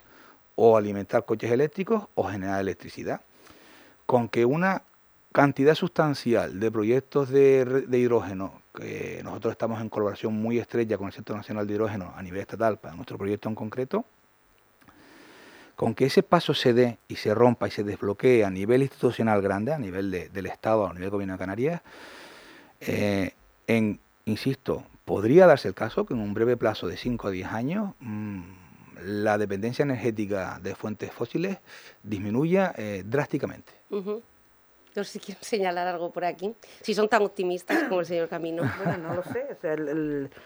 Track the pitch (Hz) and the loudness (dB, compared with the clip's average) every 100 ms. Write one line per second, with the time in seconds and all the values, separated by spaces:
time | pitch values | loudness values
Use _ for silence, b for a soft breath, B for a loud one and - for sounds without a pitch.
0 | b b b b _ - 113 110 104 101 | b b b b _ 4 6 8 4 -2
1 | 98 120 - 113 110 120 151 - 185 226 | -2 -2 0 -2 0 2 0 -2 -2 -2
2 | 208 - 92 101 95 98 98 87 - - | -2 -4 -4 -4 -4 -2 -2 -4 -10 -10
3 | 90 131 - b b b b b b b | -8 -8 -10 b b b b b b b
4 | - 123 117 - 117 151 185 185 - _ | 2 2 2 2 2 4 2 0 -6 _
5 | _ _ _ - 143 131 139 151 180 - | _ _ _ 4 6 6 4 4 2 2
6 | 156 139 - 110 87 92 110 110 107 127 | 0 0 2 2 2 -2 -2 0 2 2
7 | - 147 135 135 139 135 123 131 127 123 | 0 -2 2 6 8 6 4 0 0 2
8 | 120 117 104 95 95 - _ - 110 104 | 4 2 0 -6 -8 -12 _ -14 -10 -8
9 | 98 92 98 95 113 110 113 113 110 110 | -8 -10 -10 -6 -4 -2 -4 -4 -6 -2
10 | 104 104 113 110 110 120 110 123 113 101 | -2 -2 -4 -2 -2 -2 -2 -2 -2 -2
11 | 98 - 104 104 101 107 104 104 110 104 | -6 -10 -10 -10 -8 -6 -4 -2 -2 -4
12 | 87 73 92 92 98 98 110 101 - 82 | -8 -12 -12 -10 -10 -2 0 -2 -6 -14
13 | 87 110 101 104 - 110 110 117 131 196 | -14 -8 -4 -4 -4 -8 -8 -6 -4 -4
14 | 254 _ _ _ _ _ _ _ - b | -6 _ _ _ _ _ _ _ -20 b
15 | b b b b b b b - 110 110 | b b b b b b b -4 -4 0
16 | 135 - 190 175 - 147 131 117 123 117 | 2 4 4 4 2 2 4 6 4 0
17 | - 113 113 107 123 117 107 - 104 98 | -12 -6 0 6 6 4 -2 -4 -4 -4
18 | 98 104 131 123 101 92 98 127 135 - | -4 2 4 6 4 0 2 4 2 0
19 | 127 113 113 104 98 98 110 156 104 90 | 0 2 2 2 2 0 -2 -4 -4 -4
20 | 98 90 78 95 92 - - 110 95 87 | -4 -4 -6 -8 -8 -6 0 2 0 -4
21 | 92 101 98 92 92 98 139 170 B B | -6 -4 -6 -6 -6 -4 -4 -4 B B
22 | B B B B B B B _ - - | B B B B B B B _ -6 -2
23 | 101 98 95 - _ _ - 113 110 98 | 0 0 -2 -6 _ _ 0 2 2 -2
24 | _ _ - 107 - 131 - 71 - - | _ _ -6 -4 -2 -4 -4 -6 -8 -16
25 | - 90 107 156 185 143 104 92 110 - | -4 0 6 8 10 8 2 -6 -4 -4
26 | 214 127 104 101 113 120 117 107 98 90 | -4 -4 -4 0 0 2 0 -2 -4 -6
27 | 120 117 107 92 87 110 123 185 202 - | -4 -4 -4 -6 -6 -6 -4 -4 -6 -8
28 | 117 107 107 98 87 92 87 - - - | -10 -8 -8 -10 -12 -20 -20 -20 -20 -14
29 | 90 104 104 104 104 98 110 127 147 127 | -8 -2 2 2 0 -2 -2 -2 -2 0
30 | 110 110 101 101 90 78 92 98 110 104 | -2 -2 -2 -4 -6 -8 -10 -8 -8 -8
31 | 98 - 120 165 180 196 B B B B | -10 -8 -6 -4 -4 -6 B B B B
32 | 104 104 101 113 160 185 185 - 107 101 | -10 -6 -4 -2 2 2 0 -2 -8 -8
33 | 95 135 143 139 110 90 - - _ 202 | -2 -2 -2 -4 -6 -10 -18 -20 _ -8
34 | 190 214 233 _ _ _ _ _ _ - | -6 -10 -12 _ _ _ _ _ _ -10
35 | 196 202 - 190 - 220 190 175 175 175 | -10 -10 -14 -14 -4 -2 0 -2 -2 -4
36 | 170 170 175 - 196 233 b b - 202 | -6 -4 -4 -4 -6 -10 b b -4 0
37 | 214 226 202 - 180 180 - 311 285 185 | 2 4 2 0 -4 -4 0 0 2 0
38 | 165 170 165 170 165 165 135 95 - 175 | 0 -2 -2 -4 -6 -2 -4 -2 -4 -4
39 | 160 170 - 233 277 202 175 156 151 156 | -4 -6 -6 -6 -6 -6 -4 -4 -2 -2
40 | 151 147 139 b | -2 -4 -6 b